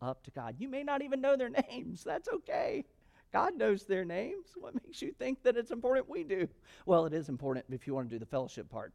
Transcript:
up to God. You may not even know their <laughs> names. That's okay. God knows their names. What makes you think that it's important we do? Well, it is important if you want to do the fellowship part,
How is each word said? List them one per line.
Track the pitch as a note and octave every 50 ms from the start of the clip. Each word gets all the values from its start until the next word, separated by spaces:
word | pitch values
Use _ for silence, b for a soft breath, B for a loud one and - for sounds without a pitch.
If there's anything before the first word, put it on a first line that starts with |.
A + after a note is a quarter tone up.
up | B2 B2+ C3 - -
to | -
God. | - C#3 A#2+ A2+ A#2+ C3+
You | A#3 C#4
may | C4 C#4 C#4+
not | C#4+ C#4+ C#4 C#4+
even | C#4 C4+ C4+
know | C4 C#4 C#4+
their | C4 B3+ A#3
<laughs> | B3+ C#4+ - -
names. | A#3 B3+ - E3 F3 - -
That's | - D4+ - - -
okay. | A#4+ F4 - - - - - - - C#4+ C#4 - _ _ b b b b b b -
God | G#3+ - - F4+
knows | C#4 A3 G#3+ G3+ G3 G3+
their | - G3 F#3 F#3
names. | E3+ E3+ F#3 A3 D4 F#4+ G4+ F4 - -
What | F4+ - - - B3+ -
makes | - - - -
you | C#4 -
think | - B3+ B3+ C4+ - -
that | B3 A#3
it's | A#3+ A#3 -
important | B3+ A#3+ A#3 B3 C4 C4 - -
we | D4+ - -
do? | C#4+ F#3+ F#3+ F3+ - - - B B B B B
Well, | - F#3 E3+ E3
it | D#3+ D3+
is | E3 D3+ D#3
important | C3+ B2 C#3+ C3+ C3 B2+ - -
if | C3 B2 -
you | C#3 C3+
want | C3+ B2+ A#2
to | A#2
do | A2+
the | A2
fellowship | G2+ - C3 C3 - - A#2+ F#2+ -
part, | - A2 G#2 - -